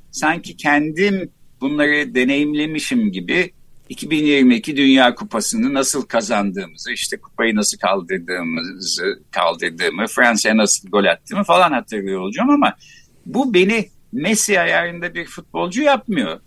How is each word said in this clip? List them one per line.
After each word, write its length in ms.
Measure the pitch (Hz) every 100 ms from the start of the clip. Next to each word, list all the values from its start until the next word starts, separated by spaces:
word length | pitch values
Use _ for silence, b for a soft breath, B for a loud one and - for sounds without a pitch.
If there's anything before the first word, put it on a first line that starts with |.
| -
sanki 460 | - 156 165 - -
kendim 720 | 151 147 156 160 202 190 160 _ - -
bunları 540 | 135 147 147 147 139
deneyimlemişim 1000 | 123 127 139 147 147 156 156 - 123 107
gibi 400 | 92 87 175 175 _ - - -
iki 220 | 123 -
bin 140 | 156
yirmi 320 | 151 139 127 117
iki 200 | 156 143
Dünya 380 | 139 135 123
Kupası'nı 600 | - 107 110 - 110 131
nasıl 280 | 139 135 143
kazandığımızı, 920 | - 117 107 107 101 95 85 - 120
işte 240 | 113 - -
kupayı 400 | - - 113 107
nasıl 220 | 101 107
kaldırdığımızı, 1300 | 92 98 85 92 85 90 85 82 87 92 87 87 90 - _
kaldırdığımı, 760 | 85 85 82 87 82 85 85 110
Fransa'ya 500 | - 123 107 107 110
nasıl 320 | 104 - -
gol 160 | 202
attığımı 400 | 190 - - 196
falan 280 | 196 180 175
hatırlıyor 480 | 127 - 107 95 95
olacağım 300 | 95 139 175
ama 260 | 294 247 - b b b _ 170
bu 280 | 185 269
beni 340 | 180 190 226 190 _ _
Messi 480 | 123 170 214 - 190
ayarında 540 | 170 170 170 170 175
bir 100 | 170
futbolcu 580 | 160 - - 165 175 208
yapmıyor. 580 | 302 277 - 170 90 78